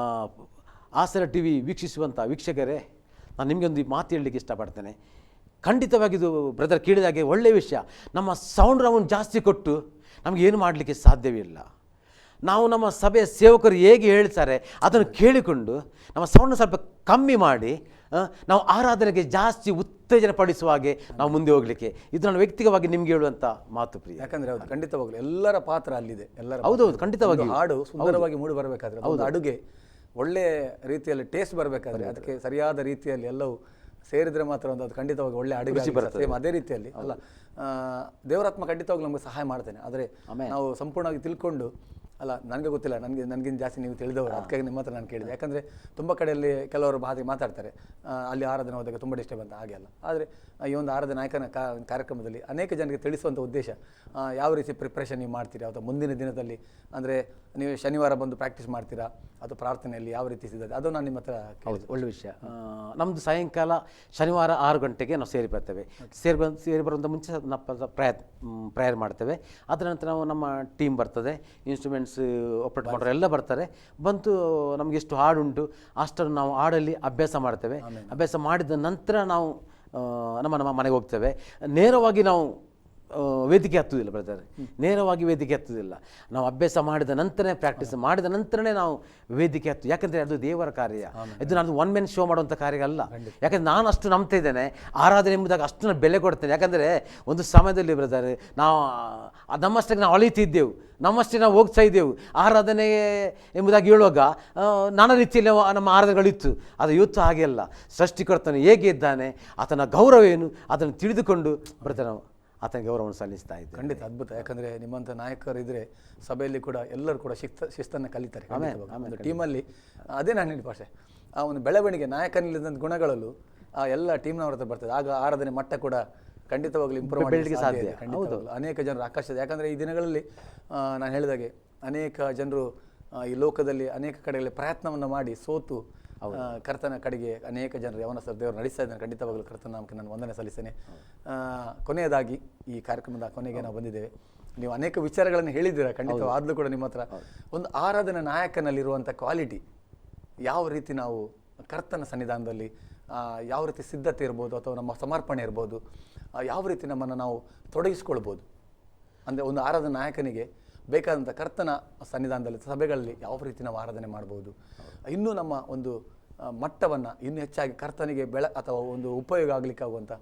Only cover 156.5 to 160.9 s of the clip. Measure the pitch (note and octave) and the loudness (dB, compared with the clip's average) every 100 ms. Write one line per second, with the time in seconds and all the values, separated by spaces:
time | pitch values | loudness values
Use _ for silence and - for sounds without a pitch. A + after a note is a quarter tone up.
156.5 | D#3 F#3+ F3+ C#3+ C3 C3 B2+ B2 A#2+ - | -6 -6 -6 -8 -8 -8 -8 -8 -8 -12
157.5 | - - D#3 F#3 F3+ - B2+ G#2 F#2 - | -20 -10 -4 -4 -4 -6 -8 -8 -12 -16
158.5 | - _ _ _ _ _ _ - C3+ C3+ | -20 _ _ _ _ _ _ -10 -8 -6
159.5 | C#3 C3 D#3+ D3+ C3 C#3+ D3 C3+ A2+ B2 | -4 -2 -2 -2 -6 -6 -6 -6 -8 -10
160.5 | - _ - - | -14 _ -20 -4